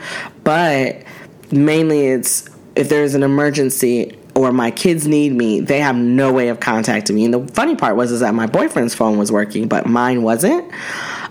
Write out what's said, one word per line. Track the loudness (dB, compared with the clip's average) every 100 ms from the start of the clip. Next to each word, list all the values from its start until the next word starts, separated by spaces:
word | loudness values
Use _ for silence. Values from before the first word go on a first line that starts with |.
| -8 -12 -14 -6
but | 0 2 2 0 -2 -6 -14 -20 -20 -20 -2
mainly | 2 2 2 2 2 2
it's | 0 -2 -4 -8 -20 -6 -2
if | 0
there's | 2 2 2
an |
emergency | 2 2 2 0 -2 0 0 0 -2 -10 -4 0
or | 2
my | 2 0
kids | 0 0 0 2
need | 2 2
me, | 2 0 0
they | 0 0
have | 0 0
no | 2 2 2
way | 2 0
of | -2
contacting | -2 0 0 -2 0 0
me. |
And | 2
the | 0 -2
funny | -2 0 0
part | 0 0
was | 0
is | 0
that | 0
my | 0 0
boyfriend's | 0 0 -2 -2 0
phone | 0 2
was | 0
working, | 0 -2 -4 -2
but | -2 0
mine | 0 2 0
wasn't. | 0 2 2 0 -4 -12 -10 -10 -10 -10 -12